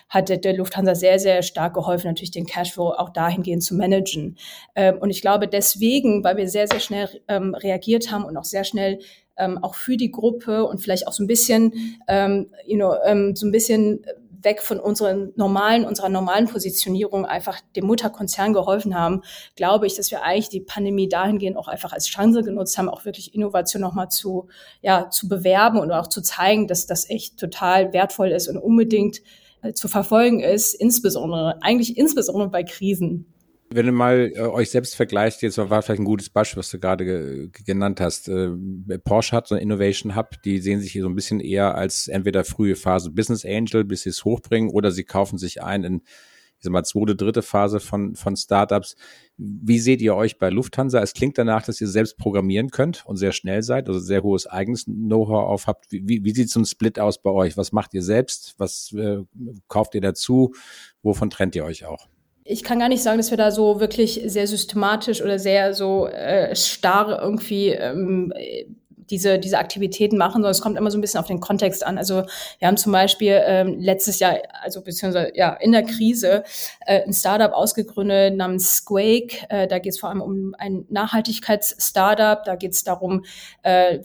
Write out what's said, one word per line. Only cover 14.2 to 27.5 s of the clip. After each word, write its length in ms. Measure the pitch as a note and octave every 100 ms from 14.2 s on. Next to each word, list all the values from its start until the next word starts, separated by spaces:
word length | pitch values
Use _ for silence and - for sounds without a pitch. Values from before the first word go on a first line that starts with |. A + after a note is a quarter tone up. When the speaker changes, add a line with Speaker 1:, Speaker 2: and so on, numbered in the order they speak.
| - -
Speaker 1:
weg 200 | G#3 G#3
von 180 | - G#3+
unseren 540 | G#3 G#3 G#3 G3 G3 -
normalen, 480 | G3 G3 G#3+ A#3
unserer 240 | - G#3 F#3+
normalen 400 | F#3+ F3+ G3 A3+
Positionierung 760 | G3+ F#3 - F#3+ F#3+ G#3 G3 -
einfach 340 | F3+ G3 - - F#3+
dem 100 | F#3+
Mutterkonzern 680 | A3+ G#3+ - G3 - G#3
geholfen 440 | G3+ F#3+ G#3 G#3 F3+
haben, 240 | E3+ F#3+ - - - -
glaube 280 | F3 G#3 G3+
ich, 100 | G3
dass 160 | G3+
wir 120 | F#3
eigentlich 240 | D#3+ G3 G#3+
die 140 | F#3+
Pandemie 480 | F#3+ G#3 G3 G3 F#3+
dahingehend 480 | F3 F#3+ G#3 F#3+ F#3+
auch 100 | -
einfach 240 | - F#3
als 140 | - -
Chance 360 | G3+ G#3+ A#3
genutzt 360 | G#3+ G3 F#3 -
haben, 100 | F#3
auch 160 | -
wirklich 320 | G#3 F#3+ - G#3
Innovation 460 | G3+ F#3+ E3+ G3+
noch 140 | F#3 F#3
mal 120 | F#3
zu, 400 | - G3+ F#3 F#3 - - _
ja, 280 | G3+ F#3 F3+
zu 180 | - F#3
bewerben 500 | F#3+ F#3 F#3+ A3 A3
und 140 | D#3
auch 160 | E3+ E3+
zu 140 | G#3
zeigen, 460 | - - F#3 G#3+ G3+
dass 180 | F3 -
das 240 | E3+ -
echt 280 | A3 - -
total 540 | E3+